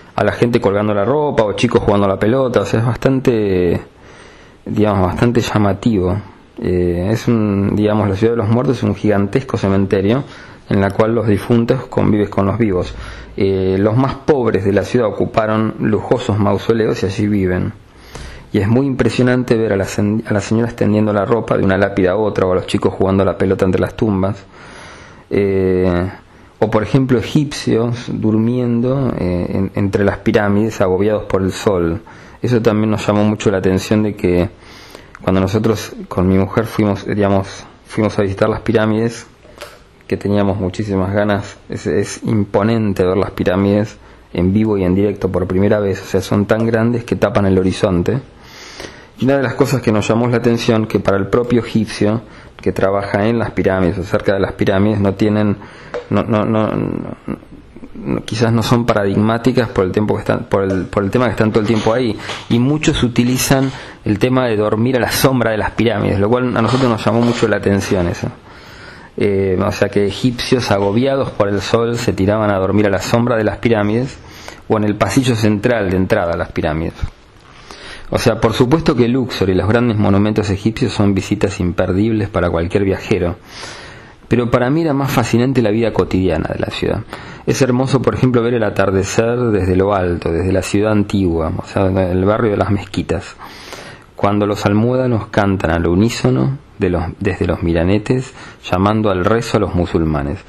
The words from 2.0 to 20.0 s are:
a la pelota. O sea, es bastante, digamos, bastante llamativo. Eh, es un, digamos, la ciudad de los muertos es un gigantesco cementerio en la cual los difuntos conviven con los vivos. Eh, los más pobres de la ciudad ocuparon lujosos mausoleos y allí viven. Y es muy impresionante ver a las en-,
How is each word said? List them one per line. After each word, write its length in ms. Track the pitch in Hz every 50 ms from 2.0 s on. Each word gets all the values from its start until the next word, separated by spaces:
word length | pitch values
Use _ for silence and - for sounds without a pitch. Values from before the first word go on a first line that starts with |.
| 101
a 40 | 98
la 100 | 95 98
pelota. 400 | 104 107 123 135 131 123 113 107
O 60 | 98
sea, 140 | - - 113
es 60 | 117
bastante, 960 | 127 113 - - 135 135 131 131 135 120 110 104 98 95 90 90 85 101 101 - - - - - - - - - - - - - - - - -
digamos, 400 | - - 113 104 107 101 98 92
bastante 360 | 90 - - 120 120 117 120
llamativo. 760 | 104 - - 104 101 101 95 98 - 120 110 92 90 92 92 104 - - - - - - - -
Eh, 500 | - 87 90 90 90 90 85 87 90 98
es 160 | 113 117 - -
un, 480 | 117 113 107 104 98 98 98 98 -
digamos, 340 | 101 104 104 107 107 104 101
la 60 | 95
ciudad 180 | 98 113 113 117
de 40 | 117
los 120 | 107 104
muertos 280 | 113 120 131 147 123 113
es 60 | 110
un 120 | 104 98
gigantesco 640 | - - 107 101 98 101 98 - 143 - - - 101
cementerio 640 | - 98 98 98 98 95 104 98 95 101 117 139 139 - - - - - - - - -
en 100 | - 101
la 120 | 98 101
cual 220 | 101 - 110 113 117
los 140 | 117 117 117
difuntos 600 | 101 92 - - 120 117 117 117 131 131 - -
conviven 420 | - - 101 101 104 104 101 -
con 160 | - - 98
los 120 | 98 92 107
vivos. 380 | 117 104 92 87 - - - - - - - - - - -
Eh, 400 | - 101 98 98 95 95 95 95 95
los 200 | 101 107 110 127
más 180 | 135 135 -
pobres 480 | - - - 156 131 117 110 - - 98
de 80 | 101
la 120 | 101 98 95
ciudad 240 | - - 123 117 104
ocuparon 680 | 98 - - - - 117 110 107 110 110 110 110 - -
lujosos 580 | 131 120 107 98 - - 131 120 - - 101 107
mausoleos 640 | 101 101 101 92 - - 117 113 107 117 135 - -
y 40 | 95
allí 200 | 98 113 110 104
viven. 460 | 104 101 95 90 90 92 95 98 - - - - - - - - - - - - - - - - -
Y 60 | 107
es 80 | 101 104
muy 180 | 113 127 139
impresionante 680 | 139 127 - 120 113 - - 123 127 127 127 120 - 120
ver 180 | 110 113 107 101
a 40 | 98
las 200 | 95 - -
en-, 260 | -